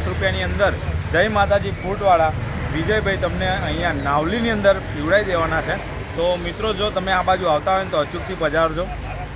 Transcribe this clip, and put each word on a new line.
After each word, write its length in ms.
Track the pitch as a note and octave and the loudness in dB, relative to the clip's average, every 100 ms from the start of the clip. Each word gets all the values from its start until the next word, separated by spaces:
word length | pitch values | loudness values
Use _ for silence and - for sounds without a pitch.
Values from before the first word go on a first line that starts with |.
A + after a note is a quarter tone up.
| F#3 | 2
રૂપિયાની 360 | F3+ F#3+ F#3+ | 0 0 0
અંદર 300 | F3+ F3+ F#3+ - - - - | -2 2 2 2 -2 -4 0
જય 180 | D#3+ G#3+ | 2 2
માતાજી 420 | G#3 G3 G3+ G3 | 2 2 2 0
ફૂડવાળા 600 | - F3+ G3+ G3+ E3+ D#3 - - - - | -4 -4 0 4 4 4 0 -4 -4 -4
વિજયભાઈ 440 | D3 E3 G#3+ G3 F#3+ | -2 0 0 0 0
તમને 320 | F3+ F3+ F#3 | -2 0 0
અહીંયા 440 | F#3 E3 D3+ F3 | 0 -2 -2 -2
નાવલીની 560 | D3 C#3 D3 D#3+ A#3 A#3 | -2 0 0 0 0 0
અંદર 300 | G#3+ G3 F#3+ | 2 4 2
પીવડાવી 440 | - D3 D3+ G3+ | 0 -4 2 2
દેવાના 380 | G3 E3+ D#3+ D#3+ | 2 0 0 0
છે. 140 | C#3+ G3 - - - E3 | -2 -4 -6 -10 -8 -2
તો 200 | F3 F3+ | 0 0
મિત્રો, 380 | F3 F3 G#3+ | -4 -4 -4
જો 160 | F#3+ G#3 | -2 -2
તમે 220 | F#3 F#3 | -2 0
આ 120 | F#3 | 2
બાજુ 220 | F3+ F#3 F3+ | 2 2 2
આવતા 280 | D3 F#3+ | 2 2
હોય 100 | F#3+ | 0
ને 60 | F#3 | 0
તો 80 | E3 | 0
અચૂકથી 380 | C#3 F3 D#3+ E3+ | -2 -4 -6 -2
પધારજો. 480 | D#3 D#3 E3 D#3+ F#3 - - - - | 0 2 2 0 -4 -6 -8 -8 -10